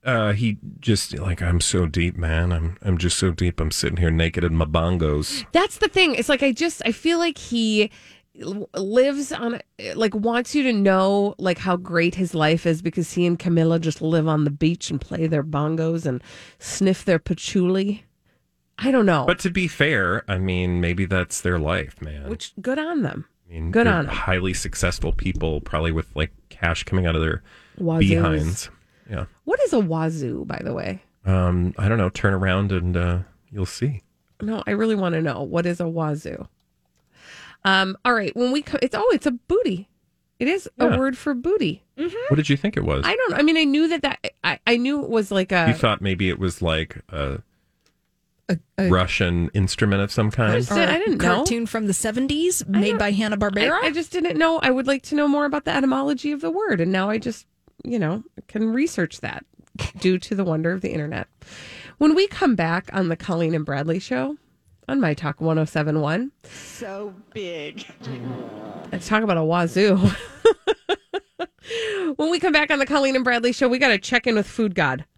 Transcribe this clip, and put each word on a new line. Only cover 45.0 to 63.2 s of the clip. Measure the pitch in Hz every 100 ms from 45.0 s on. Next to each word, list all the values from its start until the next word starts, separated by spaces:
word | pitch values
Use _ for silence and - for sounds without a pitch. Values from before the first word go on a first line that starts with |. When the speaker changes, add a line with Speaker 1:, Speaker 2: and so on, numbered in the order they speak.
Speaker 2:
it | -
was | 226 202
like | 196 185
a | 185 165
Speaker 1:
You | 160
thought | 117 104
maybe | 98 92 95
it | 87
was | 92 -
like | 87 80 80 - -
a | 80 71 69 - _ _ _ _ _ _ _ _ _ _
Speaker 3:
A, | 170 _ -
a | 190
Speaker 1:
Russian | 92 90 - 92 87 85
instrument | 104 95 - 107 98
of | 101
some | - 110
kind? | 107 110
Speaker 2:
I | -
just | -
did, | - -
I | 330
didn't | 427 302
know. | 175 180
Speaker 3:
Cartoon | 311 339 233
from | 226 214
the |
seventies | 190 226 220 269 294 339 359 -
Speaker 2:
I | 202
Speaker 3:
made | 208
Speaker 2:
don't, | -
Speaker 3:
by | 208
Hanna-Barbera? | 202 214 208 208 202 254 339
Speaker 2:
I, | 320
I |
just | 311 320
didn't | 359 349 311
know. | 320 330
I | -
would | 262 262
like | 277
to | - 294
know | 294
more | 285 294
about | 294 -
the | 269
etymology | 269 262 277 277 294
of | 294
the | 330
word, | 339 427 208
and | 170
now | 185 190
I | 220
just, | 233 220 - _ _ _ -
you | 233
know, | 156 196 - - -
can | 214 220
research | 226 320 - 170 -
that | - - - _ - - - 190
due | 185 185
to | - 196
the |
wonder | 185 160 165
of | 185
the | 190
internet. | - 147 131 - _ - - - - - -
When | 302 311
we | 403
come | - 359 220
back | 165 170 -
on | 190 180
the |
Colleen | 165